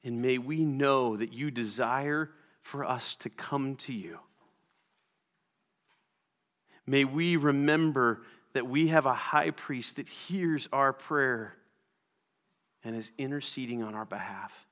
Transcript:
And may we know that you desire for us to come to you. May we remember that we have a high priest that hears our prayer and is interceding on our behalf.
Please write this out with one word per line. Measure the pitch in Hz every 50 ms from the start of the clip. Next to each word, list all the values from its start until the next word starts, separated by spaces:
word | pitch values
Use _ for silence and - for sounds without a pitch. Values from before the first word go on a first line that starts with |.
And | - 123 117 117
may | 120 127 131 127
we | 123 135 156 160 160
know | 151 135 135 143 139 135 131 127 117 110 104
that | 117 -
you | - 117 143 151
desire | 135 120 113 107 95 120 123 113 123 135 143 147 147 151 156 151 - _ _ _ _ _
for | _ - - 139 139
us | - 127 120 - - -
to | - - -
come | _ - - - 143 139 135 135 135
to | 131 - -
you. | 131 104 95 85 82 - - _ _ _ _ _ _ _ _ _ _ _ _ _ _ _ _ _ _ _ _ _ _ _ _ _ _ _ _ _ _ _ _ _ _ _ _ _ _ _ _ _ _ _ _ _ _ _ _ _ _ - _
May | - 139 139 139
we | 135 135 156 170 175 170
remember | 160 143 147 139 139 143 147 151 160 165 156 147 139 123 117 110 110 - - - _ _ _ _
that | 135 120
we | 123 127 147 160 156
have | 160 160 151
a | 135 123
high | - - - 160 151 156 165
priest | 156 - - - 143 123 113 - -
that | - - -
hears | - - - - 175 196 175 165 156 143 - -
our | - 139 139 135
prayer | 135 135 - - 156 147 135 131 123 113 107 107 - _ _ _ _ _ _ _ _ _ _ _ _ _ _ _ _ _ _ _ _ _ _ _ _ _
and | - 113 113
is | 113 107 - _ -
interceding | 135 131 143 143 139 - - 135 131 117 120 117
on | 113 107 107
our | 107 110
behalf. | 104 104 101 95 104 98 98 101 107 - - - _